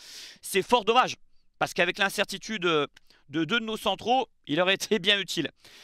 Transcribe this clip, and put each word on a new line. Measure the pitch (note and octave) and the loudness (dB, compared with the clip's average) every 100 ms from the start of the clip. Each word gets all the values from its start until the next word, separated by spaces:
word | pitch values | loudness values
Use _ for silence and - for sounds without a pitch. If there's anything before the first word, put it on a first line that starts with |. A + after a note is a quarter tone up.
| - - - - | -20 -20 -20 -18
C'est | - G3 | -4 -2
fort | F3+ B3 | 2 2
dommage, | G3+ A#3 G3+ B2 - - _ - | 4 4 4 0 -14 -20 _ -6
parce | D3 | -4
qu'avec | - F3 F#3 | 0 0 2
l'incertitude, | G3 G3 G3 F#3+ - G#3+ F3 | -2 -2 -4 -6 -8 -4 0
euh, | D#3 C#3 _ _ _ - | 2 0 _ _ _ -8
de | D3 | -4
deux | D#3 A#3 | 0 -2
de | A3 | -2
nos | A3 | -4
centraux, | G#3+ F#3+ G#3 B3+ - _ - | -2 -2 0 0 0 _ -4
il | D3+ | 0
aurait | F3+ F#3+ | 2 0
été | - G#3+ | 0 -2
bien | F#3 G3+ | 2 0
utile. | F#3 - C#3 - - - | 0 -6 -6 -8 -20 -20